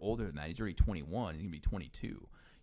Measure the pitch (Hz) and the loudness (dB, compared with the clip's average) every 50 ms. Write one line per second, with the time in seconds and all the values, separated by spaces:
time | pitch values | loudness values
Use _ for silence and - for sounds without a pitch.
0 | - 107 113 117 110 92 73 73 73 80 85 - 110 101 82 - - 110 101 80 | 2 2 2 2 0 -2 -2 -2 -4 -4 -2 -2 -2 4 6 6 6 6 4 0
1 | 71 73 87 117 120 90 78 78 92 95 82 76 - - - 98 - - - - | -2 -2 -2 -2 -2 -2 -2 -4 -4 -6 -4 -2 0 0 0 0 -2 -6 -8 -8
2 | - - - - - - - - - - - - | -6 -6 -6 -8 -12 -16 -18 -20 -20 -20 -20 -20